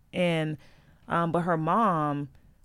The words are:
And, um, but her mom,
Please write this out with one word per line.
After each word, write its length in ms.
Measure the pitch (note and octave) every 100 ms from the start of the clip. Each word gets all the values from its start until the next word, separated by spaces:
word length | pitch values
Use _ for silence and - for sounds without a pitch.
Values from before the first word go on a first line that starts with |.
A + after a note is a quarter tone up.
| _
And, 460 | F3+ F3+ E3 D#3 D3+ - - - - -
um, 240 | E3 E3+
but 100 | E3+
her 160 | F3 E3
mom, 720 | D#3+ F#3+ A3 E3 D3 C#3+ C#3+ - - -